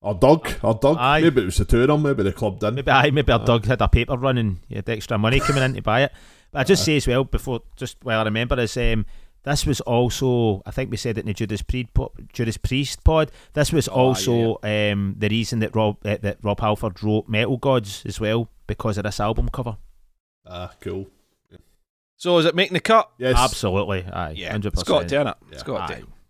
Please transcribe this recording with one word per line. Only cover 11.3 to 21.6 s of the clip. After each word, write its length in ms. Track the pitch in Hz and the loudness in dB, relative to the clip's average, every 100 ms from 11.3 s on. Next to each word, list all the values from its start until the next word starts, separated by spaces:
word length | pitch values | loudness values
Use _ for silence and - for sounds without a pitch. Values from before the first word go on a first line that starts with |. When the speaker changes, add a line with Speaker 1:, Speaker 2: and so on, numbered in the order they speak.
Speaker 2:
Judas 280 | 98 110 104 | -6 -4 -6
Priest 320 | - 127 120 | -4 -6 -2
po-, 180 | - 135 - - | -2 -4 -10 -20
Judas 240 | - 117 101 | -6 -4 -4
Priest 480 | - 131 139 - | -4 -2 -4 0
pod, 260 | - 160 156 - - | 2 2 0 -4 -10
this 200 | - 147 | -2 0
was 160 | 151 127 | 2 0
Speaker 3:
Oh, 40 | |
Speaker 2:
also, 680 | 135 127 127 - 120 113 110 | 2 4 4 0 2 2 0
Speaker 3:
yeah, 260 | 107 107 104 | -2 0 0
Speaker 2:
um, 220 | 101 98 98 | 0 -2 -2
the 100 | 104 | 0
reason 320 | 110 110 117 | 0 -2 -2
that 140 | 107 110 | -2 0
Rob, 200 | 110 104 | 0 0
uh, 120 | 104 101 | -4 -4
that 160 | 104 - | -4 -4
Rob 160 | 107 101 | -4 -2
Halford 420 | 110 107 113 90 | 0 -2 -4 -4
wrote 240 | 107 107 - | 0 0 0
Metal 280 | 110 113 127 | -2 0 0
Gods 460 | 139 131 101 98 | 0 0 -2 -12
as 140 | - - | -10 -6
well, 300 | 107 113 117 - - | -2 -2 -4 -12 -10
because 320 | 104 113 104 | -6 -4 -2
of 60 | |
this 160 | 101 - | -4 -4
album 280 | 107 113 - | -2 0 -2
cover. 280 | - 117 104 - - _ _ _ _ - | -2 -8 -8 -16 -20 _ _ _ _ -18
Speaker 1:
Ah, 260 | 90 90 - | -14 -14 -12
cool. 260 | 98 95 95 _ _ _ _ | -10 -10 -10 _ _ _ _
Yeah. 80 | - | -20